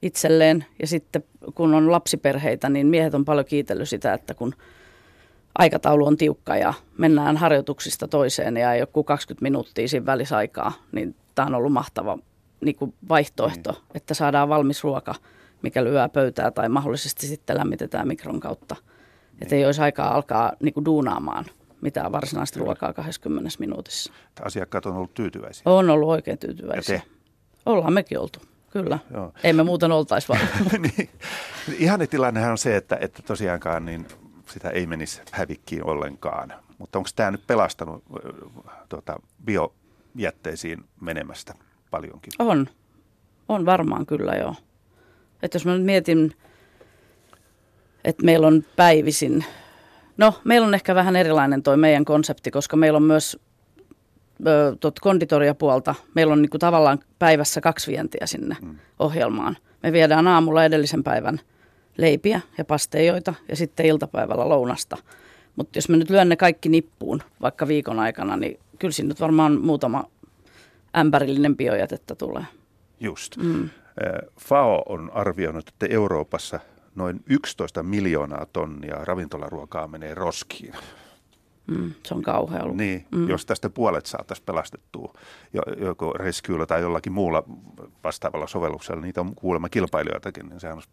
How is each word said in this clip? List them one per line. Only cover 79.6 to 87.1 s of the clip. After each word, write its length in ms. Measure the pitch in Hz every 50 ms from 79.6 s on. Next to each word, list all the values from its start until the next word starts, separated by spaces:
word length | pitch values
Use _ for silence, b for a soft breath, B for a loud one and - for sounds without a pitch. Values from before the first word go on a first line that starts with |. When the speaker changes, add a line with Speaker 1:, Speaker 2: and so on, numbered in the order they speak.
| 71 - - 80 78 78
Speaker 2:
menee 260 | 78 78 78 76 80
roskiin. 600 | 85 90 85 - - - - - - - - - B B B B B B B B B B _ _ _ _ _ _ _ _
Speaker 1:
Mm, 280 | - 165 180 175 170 156 - -
se 80 | - -
on 80 | - -
kauhea 420 | - - - - 165 175 - -
luku. 100 | - -
Speaker 2:
Niin, 300 | 196 107 98 92 90 87 _
Speaker 1:
Mm. 180 | - 175 170 -
Speaker 2:
jos 180 | 92 90 -
tästä 240 | - - - - 101
puolet 360 | - 131 117 104 85 73 -
saataisiin 380 | - - - - - - - -
pelastettua 680 | - 90 80 76 - - - _ _ - - - - - b b b b b b b b
jo, 100 | - - - 95 -
joko 340 | 98 92 87 - 82 80 -
rescuella 540 | - 95 92 85 - - - 90 80 80
tai 140 | 80 82 85
jollakin 320 | 85 87 85 80 - -